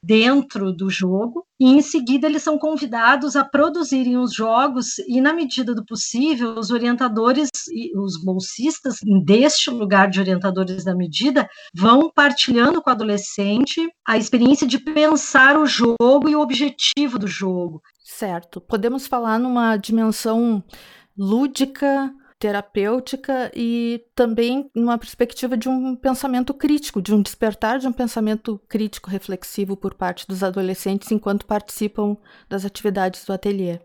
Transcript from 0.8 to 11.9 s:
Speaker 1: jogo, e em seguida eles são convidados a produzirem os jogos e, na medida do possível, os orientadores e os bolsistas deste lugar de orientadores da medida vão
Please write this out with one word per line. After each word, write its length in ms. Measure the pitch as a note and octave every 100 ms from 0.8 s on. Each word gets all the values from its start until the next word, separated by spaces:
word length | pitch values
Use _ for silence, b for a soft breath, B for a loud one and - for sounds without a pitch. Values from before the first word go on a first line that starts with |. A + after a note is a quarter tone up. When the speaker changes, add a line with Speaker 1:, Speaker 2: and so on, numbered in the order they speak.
| F#3+
Speaker 1:
jogo, 540 | F#3 F#3 F#3+ A#3 C#4+ - _
e 60 | B3+
em 160 | C#4
seguida 440 | D4 D#4+ A#3+ C4+ D4+
eles 160 | D4+
são 160 | - D4+
convidados 760 | D#4 D#4 C#4 A#3 A3+ C4+ C#4+ C#4+
a 80 |
produzirem 760 | C4+ C#4 D#4 D#4+ D#4 C4+ B3 B3
os 160 | B3
jogos 640 | F#3 A3+ A#3 C#4+ B3+ - -
e, 200 | - B3
na 140 | C#4
medida 420 | E4 C#4+ - A#3+ A3+
do 100 | A3
possível, 720 | A3 - A#3 D4 C4+ A#3 A3+
os 140 | G#3+
orientadores 800 | A#3+ A#3+ A#3+ B3+ A3 A#3 B3+ D4 - -
e 280 | A3+ A#3+ G3
os 200 | G3 D#3+
bolsistas 760 | F3+ F#3 F#3 - C4+ D#4 C4+ A#3 G#3 G3 D3+
deste 440 | G#3 C#4+ D4 -
lugar 400 | A#3+ G3+ G3 G3
de 120 | F#3
orientadores 640 | F#3+ F3+ F#3+ F#3 F#3 F#3 E3+
da 100 | F3+
medida 540 | E3+ D3+ B3 C#4 G3+ B B E3+
vão 340 | G3+